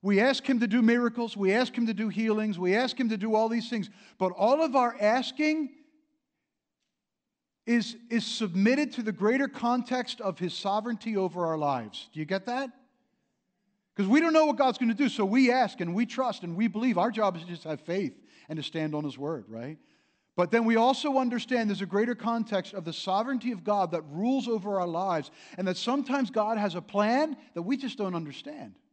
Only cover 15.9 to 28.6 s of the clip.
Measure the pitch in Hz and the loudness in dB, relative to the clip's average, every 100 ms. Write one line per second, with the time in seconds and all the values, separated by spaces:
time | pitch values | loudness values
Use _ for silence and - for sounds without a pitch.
15.9 | 180 233 - 254 202 170 170 226 190 254 | -2 -2 -2 -2 -4 -8 -2 0 0 0
16.9 | 180 214 214 208 175 170 170 160 151 - | 2 0 2 0 0 -10 -12 -8 -8 -4
17.9 | 185 170 - _ _ - 156 143 165 156 | -2 -2 -6 _ _ -10 -8 -6 -4 -4
18.9 | 151 151 127 143 156 98 113 123 160 _ | -4 -6 -6 -6 -6 -8 -12 -12 -14 _
19.9 | _ _ _ _ - 180 226 226 226 240 | _ _ _ _ -2 2 4 4 6 4
20.9 | 269 294 262 254 240 - 247 220 202 185 | 4 2 2 2 0 0 0 0 -2 0
21.9 | 196 226 240 226 233 226 196 180 202 165 | 0 0 -2 -2 -2 0 -2 -2 -8 -8
22.9 | 160 - 190 233 254 240 208 170 208 180 | -8 -2 0 0 -2 -4 -6 0 0 2
23.9 | 165 156 151 226 269 220 220 196 196 175 | -2 -6 -2 0 0 0 -2 0 -2 0
24.9 | 165 196 170 143 - - - 185 180 - | -2 0 -2 -4 -14 -18 -4 -4 -2 -2
25.9 | 277 - 277 247 226 208 220 208 170 - | -2 0 0 0 0 0 0 -2 -4 -6
26.9 | 202 214 254 311 254 - - 175 269 269 | 0 2 2 0 -4 -10 -8 -2 -2 -4
27.9 | - 196 175 151 131 285 294 | -4 -4 -2 -6 -10 -14 -14